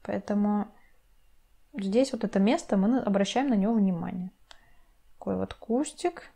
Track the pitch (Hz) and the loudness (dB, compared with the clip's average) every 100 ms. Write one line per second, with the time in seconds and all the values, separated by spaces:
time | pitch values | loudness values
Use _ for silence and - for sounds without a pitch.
0 | - 202 - 208 208 208 208 - - - | -6 -8 -2 0 0 0 -4 -12 -20 -20
1 | _ _ _ - _ _ _ - 196 214 | _ _ _ -20 _ _ _ -8 0 2
2 | 262 226 202 202 196 302 - 202 196 254 | 2 0 -2 2 2 2 0 2 4 2
3 | - 196 196 240 277 240 196 233 196 175 | 2 0 0 0 2 2 2 2 2 0
4 | 180 185 185 _ _ - _ - - _ | -4 -8 -10 _ _ -20 _ -20 -20 _
5 | _ - - 185 190 - - 233 302 - | _ -12 -6 -4 -4 -8 -4 -2 -2 -4
6 | 349 349 - | -6 -6 -20